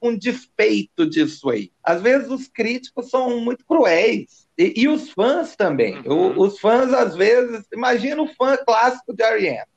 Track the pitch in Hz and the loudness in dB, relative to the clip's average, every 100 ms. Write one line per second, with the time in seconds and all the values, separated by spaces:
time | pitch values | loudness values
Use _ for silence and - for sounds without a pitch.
0 | 240 226 214 - - - 107 104 - - | -4 -2 -4 -6 -10 -2 0 0 -4 -2
1 | 156 156 147 - 135 113 98 _ - 170 | -2 0 -2 -2 -4 -4 -6 _ -4 0
2 | 220 269 247 262 262 - 220 247 - - | 2 0 0 -8 -10 -6 -4 -4 -10 -14
3 | 247 262 254 240 233 247 _ 285 220 165 | -4 -2 -2 -2 -4 -8 _ 2 4 4
4 | 226 214 - _ _ - 175 - 269 302 | 2 0 -8 _ _ 0 0 2 0 0
5 | - - 226 339 320 - 180 131 110 90 | -4 -2 0 0 -4 -2 -2 0 -2 -2
6 | 127 151 185 - 196 - 208 240 262 254 | -2 0 0 2 0 2 2 2 2 2
7 | 220 165 202 240 247 226 - 220 247 240 | 0 0 4 4 2 -6 -12 -6 -2 -2
8 | 247 302 302 - 254 269 269 220 240 254 | -2 -4 -6 -2 0 0 2 2 2 0
9 | - 196 220 220 185 113 104 | -10 -2 0 2 -2 -4 -10